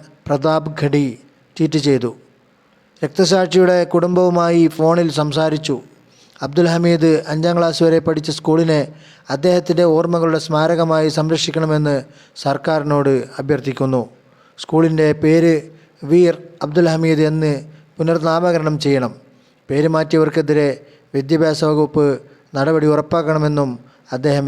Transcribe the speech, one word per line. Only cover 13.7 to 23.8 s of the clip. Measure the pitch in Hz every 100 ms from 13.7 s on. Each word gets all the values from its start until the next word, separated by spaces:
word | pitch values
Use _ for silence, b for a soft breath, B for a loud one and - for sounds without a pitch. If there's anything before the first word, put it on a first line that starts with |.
| 123 135 131 110 - _ b b b
സ്കൂളിൻ്റെ | - 160 165 160 156 151
പേര് | 156 165 170 160 - - b b
വീർ | 139 170 175 170 - -
അബ്ദുൽ | 147 151 170
ഹമീദ് | 160 165 156 156
എന്ന് | 156 156 147 - B B -
പുനർനാമകരണം | 165 170 160 160 175 170 156 151
ചെയ്യണം. | 147 139 123 107 _ _ b b -
പേര് | 135 156 160
മാറ്റിയവർക്കെതിരെ | 156 160 156 160 147 151 143 127 - b b
വിദ്യാഭ്യാസ | 139 135 160 160 151
വകുപ്പ് | 156 151 147 151 147 131 - b b
നടപടി | 139 139 160 151
ഉറപ്പാക്കണമെന്നും | 151 151 170 156 156 151 147 139 120